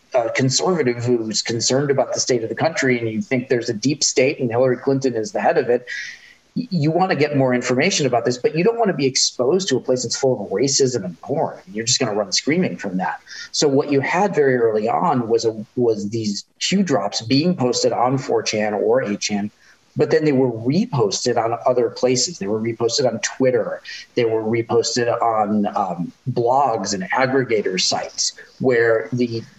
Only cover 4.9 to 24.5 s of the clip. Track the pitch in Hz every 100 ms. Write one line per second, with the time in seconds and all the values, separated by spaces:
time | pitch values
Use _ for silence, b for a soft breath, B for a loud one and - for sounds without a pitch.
4.9 | 135 135 113 104 107 120 131 117 120 -
5.9 | B B B B B _ - - 180 147
6.9 | 170 190 151 147 135 131 123 120 127 175
7.9 | 196 139 120 123 123 151 156 196 233 214
8.9 | 151 135 - - - 127 185 185 123 -
9.9 | 127 117 - 135 113 95 98 135 135 131
10.9 | 120 90 82 - 151 143 - - 104 117
11.9 | - 123 104 98 - - 170 135 87 101
12.9 | 92 78 - B B B - 156 135 147
13.9 | 139 135 170 202 151 139 123 113 107 107
14.9 | 156 180 131 110 113 117 110 107 - 120
15.9 | 104 101 113 107 101 - - - 190 180
16.9 | 127 98 - 117 135 175 180 127 117 120
17.9 | 104 120 135 - 117 - 107 107 104 104
18.9 | 127 104 101 - 104 104 _ b b _
19.9 | - 147 156 151 131 131 113 117 160 247
20.9 | 135 104 - 123 117 113 117 131 123 113
21.9 | - 127 123 92 87 98 110 113 113 117
22.9 | - 127 110 - - 127 120 87 - B
23.9 | B B - 117 110 110